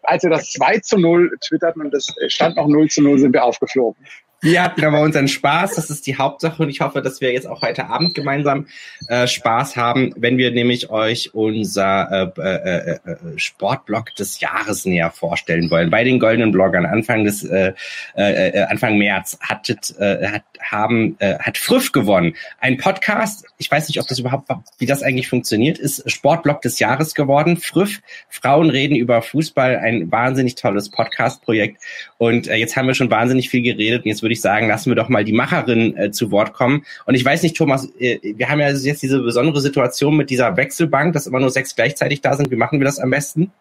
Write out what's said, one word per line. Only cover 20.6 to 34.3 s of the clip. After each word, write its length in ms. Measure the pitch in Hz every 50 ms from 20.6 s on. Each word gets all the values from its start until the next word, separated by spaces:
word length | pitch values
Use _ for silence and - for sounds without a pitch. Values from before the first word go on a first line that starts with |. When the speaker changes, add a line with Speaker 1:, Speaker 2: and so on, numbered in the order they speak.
| - - - 104 107 110 120 117 110 104 - _
Speaker 2:
äh, 180 | 101 98 92
hat 220 | - - 113 - -
Früff 320 | - - 240 262 254 -
gewonnen. 420 | - 143 104 101 101 92 85 165 160 - - - - _
Ein 180 | - 131 127
Podcast, 680 | 120 - 190 190 - - - 208 208 220 208 - - - - _ _
ich 100 | - -
weiß 200 | 147 151 156 -
nicht, 120 | 143 -
ob 60 | -
das 100 | - 127
überhaupt, 320 | 123 120 123 131 - - _ 131 - - - _ _
wie 80 | 131
das 160 | 120 135 135 -
eigentlich 260 | 139 131 127 127 -
funktioniert, 480 | - 123 123 - 113 104 117 151 170
ist 320 | - - 127 - - - 120
Sportblog 520 | - - - 139 160 165 - 147 147 - -
des 160 | 123 - -
Jahres 340 | 113 107 127 135 127 - -
geworden. 440 | - 123 135 139 143 156 170 175
Früff, 420 | 170 - - - 165 196 208 147 - _ - - - -
Frauen 440 | _ - - - 123 139 151 165 160
reden 240 | 131 135 135 151 139
über 260 | 120 120 120 120 117
Fußball, 560 | 117 - - 143 160 - _ 147 131 127 127
ein 340 | - - 113 113 110 82 85
wahnsinnig 440 | 95 110 120 127 127 135 131 123 117
tolles 340 | - - 117 98 101 101 -
Podcast-Projekt. 920 | - - 113 - - - 123 - - - _ - 113 110 104 101 104 _ - - - - - - _
Und, 300 | _ 117 117 113 120 117
äh, 80 | - -
jetzt 200 | 110 113 113 -
haben 120 | 135 131
wir 80 | 127 131
schon 160 | - 135 117
wahnsinnig 400 | 113 107 117 123 131 131 127 -
viel 100 | - 123
geredet 400 | 120 123 113 107 107 110 120 120 -
und 40 | 107
jetzt 140 | 107 104 -
würde 80 | 110